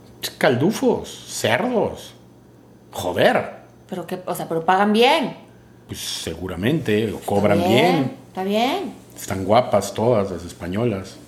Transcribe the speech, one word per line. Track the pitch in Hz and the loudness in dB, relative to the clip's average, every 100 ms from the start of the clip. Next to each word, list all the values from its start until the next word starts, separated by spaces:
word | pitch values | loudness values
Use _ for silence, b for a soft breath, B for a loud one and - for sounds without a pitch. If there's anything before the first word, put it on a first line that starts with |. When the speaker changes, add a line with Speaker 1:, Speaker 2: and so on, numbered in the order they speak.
| - - - - | -20 -12 -12 0
Speaker 1:
Caldufos, | 165 120 160 220 254 120 - - - | 2 4 2 2 0 0 -4 -14 -12
cerdos. | - 107 117 247 233 120 - - - - - - - - - - | -2 0 2 0 0 -2 -4 -14 -20 -20 -20 -20 -20 -20 -20 -18
Joder. | - 87 90 170 220 - - - - - | -8 -4 2 2 2 -2 -10 -20 -20 -14
Speaker 2:
Pero | 185 165 | -12 -8
qué, | 185 - | -10 -8
o | 175 | -8
sea, | 151 | -4
pero | 165 160 | -4 2
pagan | 185 208 | 2 4
bien. | 214 247 320 208 - - - - - - | 4 4 4 -2 -8 -18 -20 -20 -20 -16
Speaker 1:
Pues | - | -12
seguramente, | - - - 80 90 87 107 160 117 104 110 | -10 -8 -8 -8 -8 -2 0 0 2 2 0
o | 90 | -4
Speaker 2:
Está | - | -2
Speaker 1:
cobran | 101 208 101 | 2 4 4
Speaker 2:
bien, | - | 4
Speaker 1:
bien. | - 175 170 131 - - | 4 6 4 0 -4 -14
Speaker 2:
está | - | -8
bien. | 190 208 247 349 302 - - - | -2 0 0 -2 -6 -12 -18 -14
Speaker 1:
Están | - 98 95 | -8 -4 2
guapas | 110 127 104 98 | 4 4 2 0
todas | - 117 117 98 | 0 2 2 0
las | 87 | -4
españolas. | 85 - 87 95 120 95 92 - | -10 -10 -6 -2 -2 -2 -6 -16